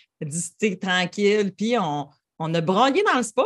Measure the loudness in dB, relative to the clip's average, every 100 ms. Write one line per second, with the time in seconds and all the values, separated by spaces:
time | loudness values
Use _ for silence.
0 | _ _ -10 -8 -10 _ -2 -2 -2 -2
1 | -2 0 2 2 0 -2 -2 0 -2 -4
2 | -8 _ _ _ -4 -2 0 2 4 4
3 | 2 2 0 0